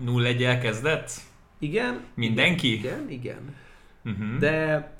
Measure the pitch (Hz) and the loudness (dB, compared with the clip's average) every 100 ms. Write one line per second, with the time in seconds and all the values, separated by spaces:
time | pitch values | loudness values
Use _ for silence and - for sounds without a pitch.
0 | 123 123 120 123 123 123 117 110 143 151 | 0 2 4 4 2 2 0 0 0 0
1 | - - - - - - 151 196 247 247 | -4 -14 -16 -20 -20 -8 -4 -2 -2 -4
2 | - - 113 113 156 170 135 107 120 214 | -8 -2 0 4 4 4 2 2 -2 -6
3 | 277 131 120 - 131 147 - - - - | -8 -8 -10 -10 -14 -16 -20 -20 -20 -12
4 | 113 98 107 123 147 156 156 151 151 | -8 -4 -4 0 2 2 2 0 -2